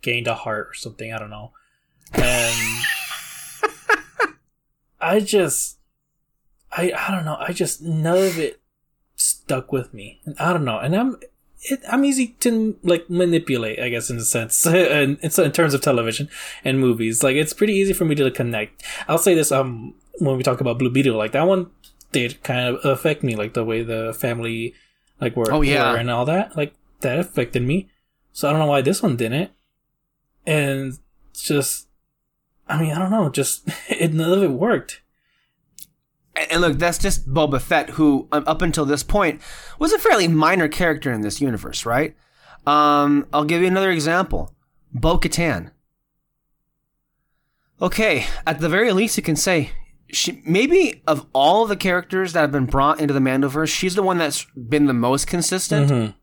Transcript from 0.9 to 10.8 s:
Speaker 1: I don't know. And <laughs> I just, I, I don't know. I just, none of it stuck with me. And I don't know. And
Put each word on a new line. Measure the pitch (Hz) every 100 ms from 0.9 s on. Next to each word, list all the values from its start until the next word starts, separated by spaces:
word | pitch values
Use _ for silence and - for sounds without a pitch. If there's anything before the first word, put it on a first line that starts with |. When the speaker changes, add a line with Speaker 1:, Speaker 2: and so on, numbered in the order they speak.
| 110 113
Speaker 1:
I | 113
don't | 104
know. | 107 107 _ _ _ _ _ -
And | - 123 123 117 113 113 113 117 - - - - - - - 415 - - 415 - -
<laughs> | 453 - _ _ _ _ _ _
I | 160 202
just, | 208 208 165 - - - _ _ _ _ _ _ _ _ _
I, | - 180 -
I | -
don't | 190 156
know. | 151
I | 175
just, | 175 170 -
none | 160 160 160 180
of | 190 165
it | 147 - _ _ _ _ _ -
stuck | - - - 131 -
with | 135 120
me. | 110 101 - -
And | 143
I | 160
don't | 175 139
know. |
And | 110